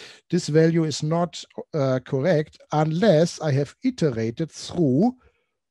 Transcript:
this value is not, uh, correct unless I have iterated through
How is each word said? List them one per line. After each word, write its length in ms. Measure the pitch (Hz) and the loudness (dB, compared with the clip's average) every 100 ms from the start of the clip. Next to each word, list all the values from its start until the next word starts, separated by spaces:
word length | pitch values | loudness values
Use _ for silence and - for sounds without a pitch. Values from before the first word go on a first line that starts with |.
| - - - | -20 -20 -4
this 200 | 175 - | -4 0
value 360 | 151 165 165 | 4 4 2
is 180 | 160 135 | -2 -4
not, 400 | 151 165 175 - - - - | -2 -2 -2 -6 -18 -16 -10
uh, 280 | 156 135 131 | -4 -2 -2
correct 540 | - 135 156 151 156 - - | -2 -2 0 0 -2 -10 -6
unless 680 | 156 156 160 214 156 175 - | -2 0 2 4 4 4 -2
I 120 | 156 | -2
have 220 | 135 143 - | -2 -2 -4
iterated 680 | 262 254 160 113 113 - 160 | -6 -2 -2 -2 -4 -4 -8
through 640 | - - - 151 123 233 254 _ _ _ _ _ | -10 -10 -2 2 2 2 -2 _ _ _ _ _